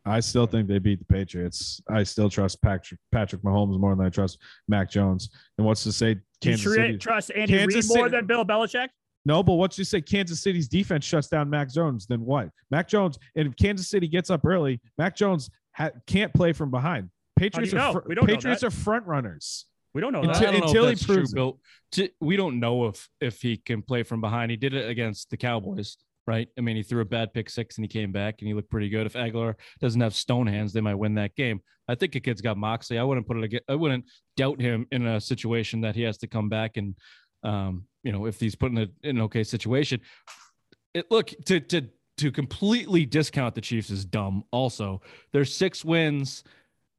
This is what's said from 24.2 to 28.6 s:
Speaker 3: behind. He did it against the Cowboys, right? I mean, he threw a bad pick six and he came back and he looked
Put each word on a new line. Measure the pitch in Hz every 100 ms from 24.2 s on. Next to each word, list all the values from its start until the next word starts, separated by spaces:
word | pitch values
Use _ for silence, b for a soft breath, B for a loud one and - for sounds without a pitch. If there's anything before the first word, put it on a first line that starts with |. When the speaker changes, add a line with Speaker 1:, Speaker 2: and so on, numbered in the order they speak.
Speaker 3:
behind. | 107 117 117
He | 117
did | 135
it | 135 113
against | 120 113 104 -
the | 120
Cowboys, | 123 117 95 98 104 - _ _ -
right? | 113 117 -
I |
mean, | 117 110
he |
threw | 104 117
a | 107
bad | 117 113
pick | 117 107
six | - 113 -
and |
he | 107
came | 113 104
back | 95 104 107
and | 104
he |
looked | 104